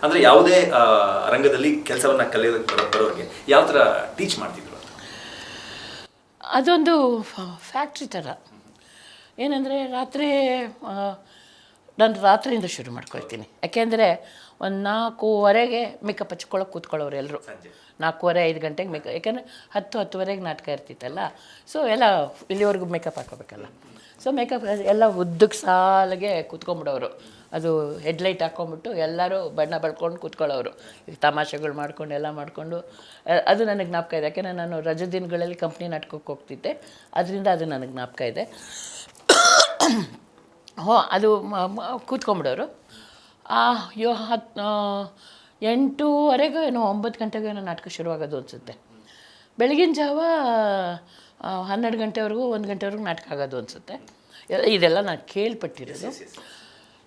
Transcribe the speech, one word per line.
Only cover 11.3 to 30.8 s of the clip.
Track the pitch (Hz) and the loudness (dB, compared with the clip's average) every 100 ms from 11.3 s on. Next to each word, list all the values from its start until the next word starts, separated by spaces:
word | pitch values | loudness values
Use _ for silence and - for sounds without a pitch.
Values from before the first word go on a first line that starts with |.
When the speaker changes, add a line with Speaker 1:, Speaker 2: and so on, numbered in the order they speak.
| - - - _ _ _ - | -20 -20 -20 _ _ _ 2
Speaker 2:
ನಾನು | 220 208 | 2 4
ರಾತ್ರಿಯಿಂದ | 196 214 254 233 180 | 6 6 4 -2 -2
ಶುರು | - 123 | -8 -10
ಮಾಡ್ಕೊಳ್ತೀನಿ. | 120 117 127 - 113 107 _ | -12 -12 -14 -12 -14 -14 _
ಯಾಕೆಂದ್ರೆ | 170 233 226 220 208 165 - - - _ | -4 0 0 4 4 2 -4 -20 -20 _
ಒಂದು | 190 196 | -6 -2
ನಾಲ್ಕೂವರೆಗೆ | 202 214 226 226 214 214 202 214 240 226 240 - | -2 0 -2 -2 0 4 6 6 4 0 -4 -6
ಮೇಕಪ್ | 202 208 202 | -8 -6 -8
ಹಚ್ಕೊಳಕ್ಕೆ | 175 - 190 190 | -10 -6 -4 -4
ಕೂತ್ಕೊಳ್ಳೋರು | 165 - 156 147 139 | -8 -8 -6 -4 -6
ಎಲ್ರು. | 139 147 | -6 -10
Speaker 1:
ಸಂಜೆ. | - 101 90 - - _ | -12 -20 -20 -20 -20 _
Speaker 2:
ನಾಲ್ಕೂವರೆ, | 160 160 175 175 170 | -4 0 2 4 2
ಐದು | 160 | 0
ಗಂಟೆಗೆ | 156 151 185 | -6 -6 -6
ಮೇಕ-, | 156 - | -6 -8
ಯಾಕೆಂದ್ರೆ | 147 214 240 247 - - | -6 -4 -6 -8 -20 -6
ಹತ್ತು, | 208 202 226 | -6 -4 -6
ಹತ್ತುವರೆಗೆ | 196 190 190 196 | -6 -4 -4 -4
ನಾಟಕ | 180 151 - | -6 -8 -6
ಇರ್ತಿತ್ತಲ್ಲ, | 139 - 123 123 160 190 - - - - | -8 -10 -14 -10 -8 -8 -10 -20 -20 -10
so | 311 269 | -4 0
ಎಲ್ಲ | 220 233 185 143 - - | 4 4 4 0 -6 -8
ಇಲ್ಲಿವರೆಗೂ | 196 208 196 180 | 0 2 2 -2
ಮೇಕಪ್ | 170 165 151 | -4 -6 -10
ಹಾಕೋಬೇಕಲ್ಲ. | 127 110 - 104 104 - - - - _ 262 | -14 -16 -18 -18 -20 -20 -20 -20 -20 _ -4
So | 277 | -2
ಮೇಕಪ್ | 240 247 214 | -2 -4 -4
ಎಲ್ಲ | 208 196 214 220 | -2 2 4 4
ಉದ್ದಕ್ಕೆ | 185 180 165 208 - | 4 -2 4 4 4
ಸಾಲಿಗೆ | - 185 185 190 190 185 202 180 | 2 4 6 4 4 0 -2 -2
ಕೂತ್ಕೊಂಡ್ಬಿಡೋರು. | 151 160 - 170 151 135 120 - - - - | -4 -12 -8 -6 -4 -4 -6 -10 -20 -20 -10
ಅದು | 165 160 156 147 156 | -6 0 0 -2 -6
ಹೆಡ್‌ಲೈಟ್ | 151 165 185 185 | -6 -2 -2 -2
ಹಾಕೊಂಡ್ಬಿಟ್ಟು | 165 - 170 160 165 | -4 -4 -10 -10 -8
ಎಲ್ಲರೂ | 180 160 170 180 190 170 | -4 -4 -2 -2 -2 -4
ಬಣ್ಣ | 147 151 165 | -4 -2 -2
ಬಳ್ಕೊಂಡು | 160 151 170 170 | -4 -4 -6 -6
ಕೂತ್ಕೊಳ್ಳೋರು. | 160 - 156 135 120 - | -12 -4 -4 -2 -6 -10